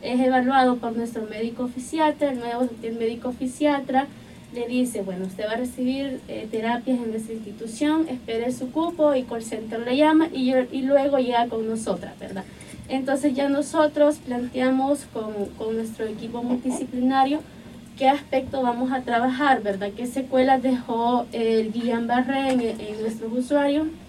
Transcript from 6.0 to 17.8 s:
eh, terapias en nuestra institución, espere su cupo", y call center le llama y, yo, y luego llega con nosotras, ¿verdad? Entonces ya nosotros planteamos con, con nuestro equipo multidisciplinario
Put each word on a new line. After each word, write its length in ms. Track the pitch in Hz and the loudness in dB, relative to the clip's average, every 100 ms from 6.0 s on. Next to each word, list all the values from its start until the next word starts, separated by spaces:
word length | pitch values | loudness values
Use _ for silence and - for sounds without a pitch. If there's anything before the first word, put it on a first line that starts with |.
| 277 254 - | -4 -6 -10
eh, 180 | 220 220 | -10 -6
terapias 480 | 226 220 240 - 247 | -4 -2 -2 0 -2
en 120 | 233 | -2
nuestra 220 | 220 220 | -6 -6
institución, 720 | 226 202 202 226 220 302 320 320 | -10 -10 -12 -12 -2 0 2 0
espere 440 | 247 - 226 240 | -4 -4 -2 -2
su 180 | 254 254 | -4 -4
cupo", 440 | 302 330 339 302 | -2 -2 2 4
y 80 | 269 | 4
call 200 | 247 233 | 0 -6
center 380 | 220 220 220 226 | -6 -8 -6 -6
le 160 | 233 262 | -2 4
llama 320 | 302 311 320 | 6 6 4
y, 160 | 262 254 | 2 2
yo, 100 | 262 254 | 2 2
y 120 | 269 | -2
luego 360 | 262 277 277 277 | 4 4 4 2
llega 280 | 247 240 240 | 2 2 0
con 200 | 226 220 | -2 -2
nosotras, 460 | 220 - 180 - - | -4 -4 -4 -6 -14
¿verdad? 240 | 190 190 - - - - - | -10 -10 -12 -16 -18 -18 -6
Entonces 460 | 269 262 269 285 | -4 0 2 2
ya 140 | 254 277 | 2 2
nosotros 680 | 277 285 320 302 294 294 294 | 2 0 2 2 6 4 4
planteamos 920 | - 247 247 247 254 262 269 285 - | -4 -4 -4 0 2 2 2 0 -2
con, 320 | - 214 214 202 - | -8 -6 -4 -6 -4
con 200 | 220 226 | -4 -2
nuestro 280 | 226 - 220 | -4 -6 -6
equipo 360 | 214 226 233 | -6 -8 -6
multidisciplinario 1000 | 247 247 262 247 262 254 254 269 269 302 - - - - | -2 -2 -2 -4 -4 0 2 4 4 2 -4 -18 -20 -20